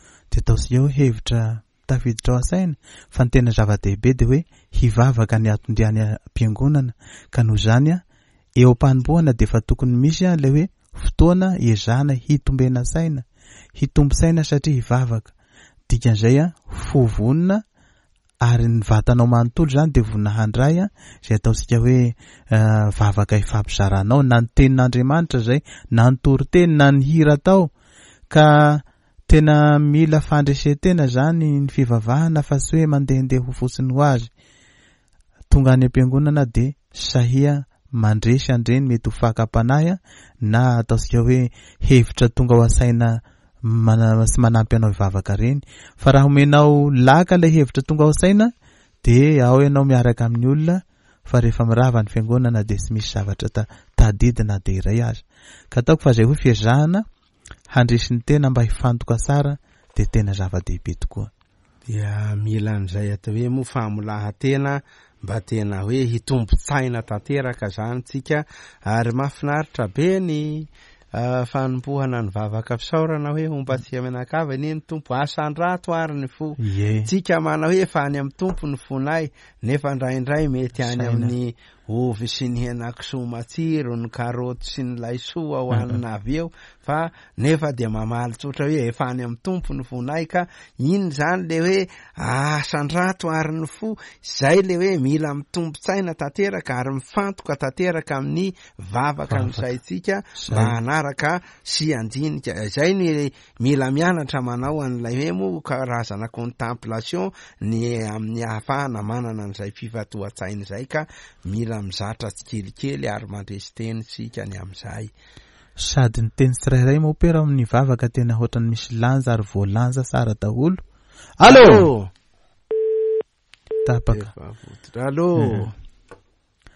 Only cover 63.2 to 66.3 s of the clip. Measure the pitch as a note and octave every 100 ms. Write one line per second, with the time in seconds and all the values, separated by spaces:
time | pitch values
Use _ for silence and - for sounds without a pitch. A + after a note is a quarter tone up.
63.2 | - G#2+ A#2+ C3 B2+ C3+ A2 G#2 G#2 G#2
64.2 | G#2 G#2 C3+ C#3 C#3 C#3+ - _ _ _
65.2 | F#2+ G#2+ - A2+ G#2 G2+ G2 B2+ B2 A#2
66.2 | -